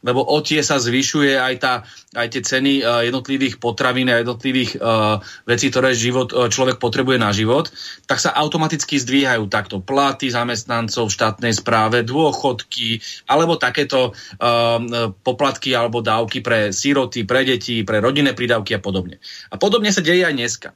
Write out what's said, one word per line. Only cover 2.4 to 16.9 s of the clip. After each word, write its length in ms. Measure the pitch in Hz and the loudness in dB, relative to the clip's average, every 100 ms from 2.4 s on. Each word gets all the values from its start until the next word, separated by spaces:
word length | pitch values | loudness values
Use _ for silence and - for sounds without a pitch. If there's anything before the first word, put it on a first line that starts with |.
| 117 | -2
ceny, 260 | 131 139 139 | 0 2 2
e, 320 | 117 120 120 | 2 2 0
jednotlivých 480 | 131 120 135 131 - | -2 -4 -2 -2 -2
potravín 480 | 117 113 131 123 127 | -4 -2 -2 0 2
a 160 | 117 | 2
jednotlivých, 560 | 117 117 131 131 120 101 | 0 -4 -2 0 -2 -2
e, 200 | 117 110 107 107 - - - | 0 2 2 0 -4 -16 -2
vecí, 240 | 120 139 | 0 2
ktoré 240 | 127 127 120 | 2 2 2
život, 320 | 120 127 120 | 0 0 0
e, 220 | 127 120 | 0 0
človek 240 | 113 131 123 | 2 0 0
potrebuje 400 | 120 120 127 127 | -2 0 2 2
na 160 | 107 | 2
život, 400 | 104 110 135 165 - - - | 0 2 2 0 -8 -18 -18
tak 160 | - 135 | -4 -2
sa 160 | 165 123 | 0 0
automaticky 640 | 151 165 156 151 - 143 | 0 0 -2 -2 -2 -2
zdvíhajú 480 | 123 135 135 117 104 | 2 2 2 0 0
takto 320 | 110 95 101 | -4 -4 -8
platy 480 | 95 139 139 131 135 | -2 0 0 0 -4
zamestnancov 800 | 123 120 113 - 98 113 123 110 | -2 -2 -4 -4 -4 -2 -2 -2
v 80 | - | 0
štátnej 380 | 110 107 120 104 | -2 0 -2 0
správe, 480 | - 113 110 120 | 0 2 2 2
dôchodky, 960 | 117 139 156 - 139 120 - - 117 117 - - | 0 2 2 2 -2 -2 -8 -6 -4 -4 -6 -16
alebo 320 | - 143 165 160 | 0 2 4 2
takéto, 560 | 123 135 143 135 127 | 0 0 0 2 0
e, 320 | - - 98 | -2 -20 -2
e, 640 | 120 117 117 117 117 117 113 98 | 2 4 4 2 -2 -2 -4 -2
poplatky 480 | - 123 139 131 135 | -4 0 0 -2 -2
alebo 320 | 120 117 117 | 0 0 0
dávky 400 | 110 110 113 131 | 0 0 0 -4
pre 240 | 120 113 104 | 0 0 2
siroty, 560 | 95 139 | 0 2